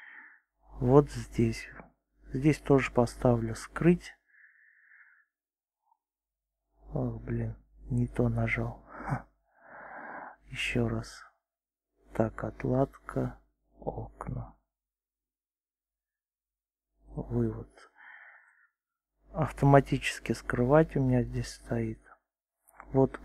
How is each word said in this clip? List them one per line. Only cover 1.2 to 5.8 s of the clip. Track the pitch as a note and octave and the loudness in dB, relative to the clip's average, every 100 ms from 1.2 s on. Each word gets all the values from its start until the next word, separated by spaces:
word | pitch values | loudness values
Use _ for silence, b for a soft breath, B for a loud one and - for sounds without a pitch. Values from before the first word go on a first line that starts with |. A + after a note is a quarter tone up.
| A2+ - A#2 A2+ - - - _ _ _ - | -6 0 0 0 -12 -20 -20 _ _ _ -10
Здесь | C3 D3+ C#3 | 0 2 2
тоже | - C#3 B2 | 4 4 4
поставлю | - A#2 - B2+ A#2 A2+ | 2 2 2 2 2 0
«скрыть». | A2+ - - D#3+ F3+ - - b b b b b b b b b b b _ _ _ _ _ | -8 -12 2 4 4 -2 -20 b b b b b b b b b b b _ _ _ _ _